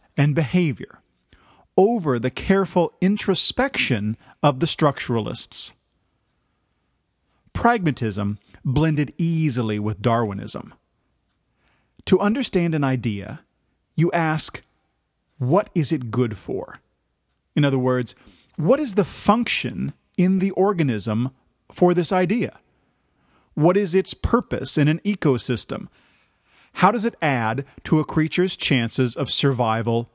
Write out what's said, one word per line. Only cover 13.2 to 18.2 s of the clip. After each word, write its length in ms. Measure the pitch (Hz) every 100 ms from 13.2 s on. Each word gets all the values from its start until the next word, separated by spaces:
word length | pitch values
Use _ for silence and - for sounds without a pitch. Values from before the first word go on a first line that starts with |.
| - - _ _ _ _ _
you 160 | - 170
ask, 500 | 170 160 156 - - _ _ _ _ _ _ _ -
"What 300 | 127 170 -
is 180 | 180 139
it 180 | 156 117
good 260 | 110 120 101
for?" 420 | - - - - _ _ _ _ _ _ _
In 100 | -
other 140 | 147 131
words, 360 | 127 127 117 -